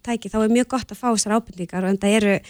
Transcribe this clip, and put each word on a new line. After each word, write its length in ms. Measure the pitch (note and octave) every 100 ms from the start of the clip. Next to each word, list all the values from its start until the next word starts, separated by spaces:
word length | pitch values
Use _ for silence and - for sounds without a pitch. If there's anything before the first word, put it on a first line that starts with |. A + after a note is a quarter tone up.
tæki, 260 | - A#3 G3
þá 140 | A3
er 40 | A3
mjög 180 | A#3+ B3+
gott 220 | C4 G3
að 80 | G3+
fá 140 | B3
þessar 260 | G#3+ G#3 A3
ábendingar 440 | A#3 F3 F3 F3+
og 60 | F#3
enda 180 | G3 G3+
eru, 320 | G#3+ G#3 G3 -